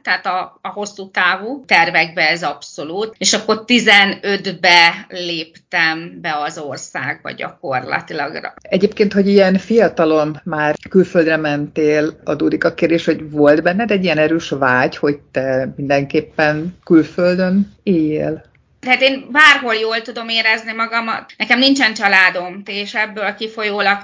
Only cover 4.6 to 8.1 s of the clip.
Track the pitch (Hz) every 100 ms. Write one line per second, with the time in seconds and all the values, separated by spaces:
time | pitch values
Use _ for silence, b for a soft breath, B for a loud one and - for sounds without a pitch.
4.6 | 180 175 170 185 - 185 175 165 160 _
5.6 | _ 175 165 160 170 180 165 151 151 156
6.6 | 143 120 - 165 147 151 143 127 135 -
7.6 | 147 127 143 143 -